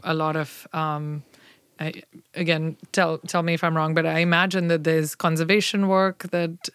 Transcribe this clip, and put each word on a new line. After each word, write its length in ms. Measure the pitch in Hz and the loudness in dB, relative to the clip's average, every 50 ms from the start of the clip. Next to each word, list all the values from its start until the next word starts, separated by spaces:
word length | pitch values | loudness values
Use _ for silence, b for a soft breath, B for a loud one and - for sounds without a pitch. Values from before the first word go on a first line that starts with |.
| - | -4
a 100 | - 160 | -4 -2
lot 220 | 156 156 156 151 | 0 0 0 0
of, 320 | 156 147 - - - - - - | -2 -4 -6 -10 -20 -18 -10 -6
um, 500 | 160 156 156 151 147 151 151 151 147 - b b b b b b b b _ _ - | -4 -4 -2 -4 -4 -6 -6 -8 -8 -10 b b b b b b b b _ _ -8
I, 240 | 156 160 - - - _ _ - _ _ - | -8 -8 -8 -10 -20 _ _ -20 _ _ -8
again, 420 | 185 175 165 165 156 160 160 - _ - - | -4 0 0 0 0 0 -4 -6 _ -14 -4
tell, 260 | - 202 175 165 160 - | 0 0 0 0 0 -6
tell 220 | - - - 175 165 | -8 -4 -2 -2 0
me 100 | 170 165 | 0 0
if 80 | 160 175 | 0 0
I'm 120 | 165 160 | 0 2
wrong, 180 | 160 156 156 160 | 2 0 2 2
but 100 | 165 160 | 2 2
I 140 | 160 160 165 | 2 2 2
imagine 480 | 170 175 170 175 185 190 185 185 170 | 2 4 4 4 2 2 2 0 2
that 160 | 170 170 160 151 | 2 0 2 2
there's 320 | 165 160 160 156 147 - | 2 2 2 0 -2 -4
conservation 720 | - - 165 160 160 165 165 202 208 196 - - 202 196 | -2 0 0 2 2 2 2 2 2 2 0 0 0 2
work 320 | 190 190 190 190 190 185 _ - - | 4 4 4 4 2 0 _ -8 -4
that, 400 | 175 175 170 165 165 - - - | -2 -2 -2 -2 -4 -8 -12 -10